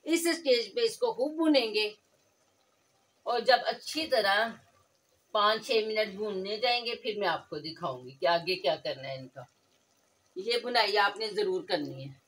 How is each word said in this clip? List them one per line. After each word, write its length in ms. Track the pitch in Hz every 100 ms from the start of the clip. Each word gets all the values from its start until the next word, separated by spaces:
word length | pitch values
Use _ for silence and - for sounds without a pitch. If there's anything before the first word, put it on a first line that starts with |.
| -
इस 220 | 339 339
stage 380 | 311 277 240 208 233
पे 60 |
इसको 280 | 226 - 240
खूब 220 | 214 277 311
भुनेंगे 560 | 320 285 226 208 208 - _ _ _ _ _ _ _ _ _ _ _ _ -
और 140 | 240
जब 220 | 220 247 -
अच्छी 400 | 220 - 311 311
तरह 460 | 254 196 202 226 196 _ _ _ _ _ _ _
पाँच 320 | 214 208 220 -
छः 220 | 226 220
मिनट 260 | 214 208 190
भूनने 420 | 214 190 196 214
जाएंगे, 380 | 247 240 233 220
फिर 240 | 233 208
मैं 80 | 185
आपको 320 | 151 - 151
दिखाऊंगी 520 | 151 160 165 123 127
कि 140 | 135 175
आगे 280 | 170 165 185
क्या 180 | 185 156
करना 300 | 160 135 135
है 100 | 135
इनका। 280 | 131 135 123 _ _ _ _ _ _ _ _ -
ये 240 | 226 240
भुनाई 360 | 240 240 208 208
आपने 320 | 202 208 220
जरूर 340 | 202 190 185 -
करनी 340 | 175 139 135
है। 100 | 139 -